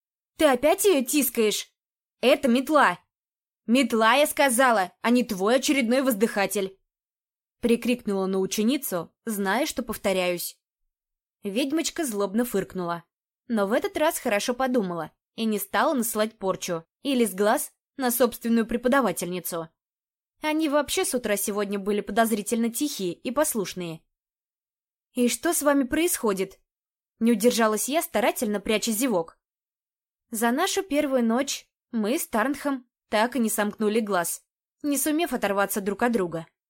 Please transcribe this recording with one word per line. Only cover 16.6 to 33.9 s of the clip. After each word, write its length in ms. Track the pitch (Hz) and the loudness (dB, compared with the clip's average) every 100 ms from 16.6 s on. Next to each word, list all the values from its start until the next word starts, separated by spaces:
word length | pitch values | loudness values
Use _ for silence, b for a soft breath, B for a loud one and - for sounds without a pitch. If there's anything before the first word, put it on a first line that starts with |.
| - 165 - _ | -4 -8 -8 _
или 240 | 277 254 220 | -2 0 0
с 80 | |
глаз 380 | 185 208 285 - _ _ - | 2 2 2 -2 _ _ -4
на 160 | 254 | -2
собственную 560 | 240 233 - 233 233 226 | 2 0 0 0 0 0
преподавательницу. 1000 | 233 247 269 226 170 175 180 - 170 160 _ _ _ _ _ _ _ | -2 2 2 2 -2 -6 -6 -6 -8 -10 _ _ _ _ _ _ _
Они 280 | 311 311 320 | -2 0 2
вообще 340 | 294 294 - | 0 0 -2
с 120 | 370 254 | -2 -2
утра 200 | 226 202 | -2 -2
сегодня 440 | - 202 202 202 | -2 -2 -4 -4
были 220 | 196 208 | -2 -2
подозрительно 680 | - 208 226 226 - 233 233 | -2 0 2 0 -2 -2 -2
тихие 440 | 233 294 - 180 | -2 -4 -4 -6
и 180 | - 247 | -6 -4
послушные. 680 | 247 311 233 180 180 170 160 _ _ _ _ _ _ _ _ _ _ _ | -2 0 -2 -6 -8 -10 -12 _ _ _ _ _ _ _ _ _ _ _
"И 160 | - 240 | 0 0
что 240 | - 330 | 2 0
с 100 | 339 | 2
вами 200 | 285 285 | 2 2
происходит?" 760 | 262 311 349 - 220 190 190 - _ _ _ _ _ _ | 2 0 0 0 -2 -2 -4 -10 _ _ _ _ _ _
Не 120 | 226 | 2
удержалась 580 | 226 233 208 220 214 - | 4 4 4 2 0 -2
я, 120 | 302 | -2
старательно 580 | - 208 262 330 226 208 | -2 0 0 0 -4 -4
пряча 320 | 208 214 233 | -2 -2 0
зевок. 460 | 214 262 185 165 - _ _ _ _ _ _ _ _ _ | -2 0 -2 -4 -12 _ _ _ _ _ _ _ _ _
За 220 | 220 233 | -2 0
нашу 320 | 262 381 392 | 0 0 -2
первую 400 | 392 285 302 262 | -2 0 2 2
ночь 440 | 233 233 277 - - _ _ | 2 0 -2 -6 -12 _ _
мы 280 | 233 208 311 | -4 -2 -2
с 80 | - | -2
Тарнхом 600 | 226 254 294 294 269 - _ _ | 0 0 -2 -4 -6 -8 _ _
так 260 | 214 240 262 | 0 0 0
и 40 | |
не 100 | 220 | 0
сомкнули 500 | - 208 - 214 | 0 -2 -2 0